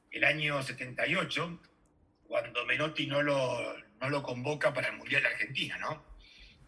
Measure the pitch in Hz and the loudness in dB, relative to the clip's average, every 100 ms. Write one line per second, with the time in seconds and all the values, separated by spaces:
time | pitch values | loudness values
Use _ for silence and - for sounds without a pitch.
0 | - - 143 151 151 143 131 131 127 123 | -12 2 4 4 2 0 -2 -6 -6 -2
1 | 123 180 - - 170 170 - _ _ _ | 2 2 0 0 -4 -6 -14 _ _ _
2 | _ _ - - - 123 120 127 156 156 | _ _ -4 -2 0 -2 2 2 2 0
3 | 139 143 147 139 127 123 - - - - | 0 2 4 4 2 0 -4 -8 -12 -6
4 | 131 143 135 123 131 151 156 131 127 - | -2 0 -2 -4 -2 2 2 2 -2 -4
5 | - 135 135 - 135 135 151 98 104 151 | -2 0 0 0 -2 -2 -4 -4 -6 -6
6 | - - - - - - | -10 -20 -20 -20 -20 -20